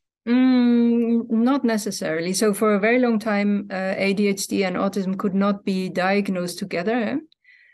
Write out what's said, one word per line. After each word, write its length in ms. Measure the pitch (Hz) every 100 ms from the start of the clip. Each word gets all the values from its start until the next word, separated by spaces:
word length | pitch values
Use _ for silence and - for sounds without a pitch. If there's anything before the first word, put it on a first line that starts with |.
| _ _ -
Mm, 1000 | 247 254 254 240 240 233 233 233 233 226
not 340 | 226 240 277
necessarily. 680 | 240 220 208 196 165 160 170
So 200 | 190 220
for 200 | 202 220
a 60 | 208
very 200 | 214 247
long 200 | 240 226
time, 480 | 226 202 208 202 202
uh, 220 | 190 190 185
A 180 | 196
D 140 | 196 202
H 200 | 196 -
D 160 | 196
and 120 | 190 180
autism 420 | 196 202 190 190
could 180 | 208 190
not 280 | 202 202
be 240 | - 190 185
diagnosed 720 | 175 185 202 202 185 175 -
together, 360 | 196 170 185 240
eh? 220 | - 277 320 _ _ - _